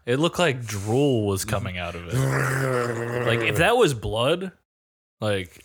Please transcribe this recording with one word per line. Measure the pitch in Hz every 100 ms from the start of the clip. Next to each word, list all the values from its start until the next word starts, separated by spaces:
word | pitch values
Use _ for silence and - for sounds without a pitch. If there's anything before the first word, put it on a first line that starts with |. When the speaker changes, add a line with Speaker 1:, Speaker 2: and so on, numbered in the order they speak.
| -
Speaker 1:
it | 131
looked | 165 170
like | 170 131 113
drool | 104 104 127 147 120 104
was | 95 110
coming | 104 95 90
out | 87 85
of | 85
it. |
Speaker 2:
<laughs> | 127 135 135 135 131 135 123 120 117 117 120 120
Speaker 1:
Like, | 117
if | 113 -
that | 180 240
was | 190
blood, | 117 101 107 127 180 185 - _ _ _ _ _ -
like, | 107 101 87 -